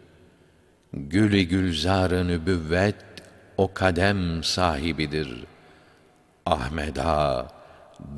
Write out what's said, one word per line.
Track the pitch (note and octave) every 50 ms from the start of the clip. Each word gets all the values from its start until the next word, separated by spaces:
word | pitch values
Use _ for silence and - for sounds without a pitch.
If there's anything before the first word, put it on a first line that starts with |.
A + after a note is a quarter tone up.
| - - - - - - _ _ _ _ _ _ _ _ _ _ _ _ -
gül-i | D2 C#2+ C#2 D2+ F#2+ A2 G#2 G2+ G2 F#2 D#2+
gülzar-ı | F2+ F#2+ F#2+ F#2 E2+ D#2 D2+ F2 F#2+ F#2+ F#2 F2 F2 F2+ F2+ F2
nübüvvet | F2 E2 D#2 F2 G2 F2 D#2+ D#2 E2+ F2+ F#2+ G#2 G#2 - - - - - - - - - - - -
o | - G2 F#2+ -
kadem | - F#2+ F#2+ F2+ E2+ F#2 G2+ G2+ G2 F2+ E2+ E2 E2 D#2
sahibidir. | - - - F#2 F2 D#2+ C#2+ D2 E2+ D#2 C#2+ D#2 D2 D2 D#2 D#2 C2+ A#1+ A#1+ A#1 - - - - - - - - - - _ _ _ _ _ _ _ _ _ _
Ahmeda, | F2+ E2+ D2+ B1 C2 D2+ D#2+ D2 D2+ C#2 B1 C2+ E2 D#2 D2+ D2+ C#2+ C2 B1+ B1 - - - - - - - - - - - - C2 C#2+